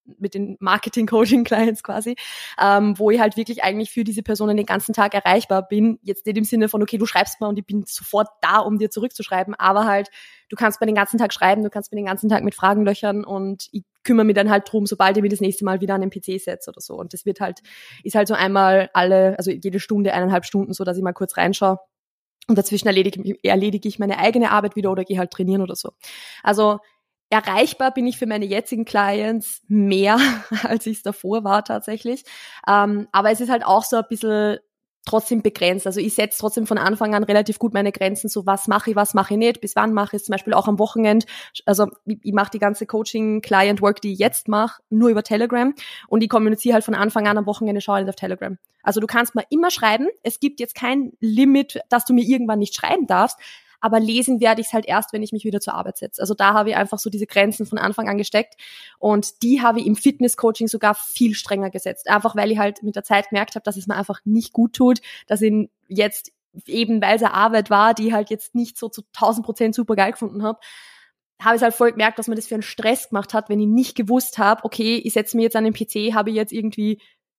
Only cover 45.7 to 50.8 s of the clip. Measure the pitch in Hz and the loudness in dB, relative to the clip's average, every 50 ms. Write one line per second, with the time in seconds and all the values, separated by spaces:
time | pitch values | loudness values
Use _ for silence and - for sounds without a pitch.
45.7 | 285 - - - - - - - - 226 226 214 - 226 214 214 220 214 - 247 | -2 -4 -10 -18 -18 -20 -6 -2 0 0 2 2 2 2 2 2 2 2 2 2
46.7 | 233 220 220 - 214 196 202 214 - 220 208 208 208 214 202 196 208 - 226 214 | 2 2 2 0 -2 -2 -2 -2 0 0 0 2 0 0 0 -2 -4 -4 -4 -4
47.7 | 202 208 196 - 202 196 190 190 196 - - 185 185 180 190 196 190 - _ _ | -4 -4 -2 -2 -2 -2 -2 -4 -6 -8 -8 -8 -8 -8 -8 -10 -12 -14 _ _
48.7 | _ _ _ 202 202 214 208 220 - 233 240 233 - 220 202 - 294 311 339 359 | _ _ _ -2 -2 -2 -2 0 0 0 0 0 -2 -6 -4 -2 0 0 0 0
49.7 | - - 233 220 214 226 269 370 466 - - 233 - - - 285 285 - 240 - | 0 0 0 2 2 2 0 -4 -4 -6 -6 -8 -4 -2 -4 -4 -4 -4 -8 -10
50.7 | - - | -8 -6